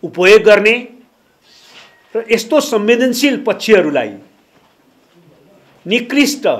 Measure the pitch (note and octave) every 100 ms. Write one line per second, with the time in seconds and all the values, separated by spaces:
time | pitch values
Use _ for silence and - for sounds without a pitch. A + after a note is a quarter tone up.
0 | F3 - F#3 G#3+ G#3+ G#3 G#3 A#3 A#3+ -
1 | _ _ _ _ _ _ _ - - _
2 | _ A3 A3+ A3+ - D#4 - A3 G#3 A#3
3 | B3+ A#3+ C#4+ A#3 - G3 - G#3 D#3 C#3
4 | A2 G2+ - _ _ _ _ _ _ _
5 | _ _ _ _ _ _ _ _ E3+ A3+
6 | A#3 C4+ C#4+ C#4+ -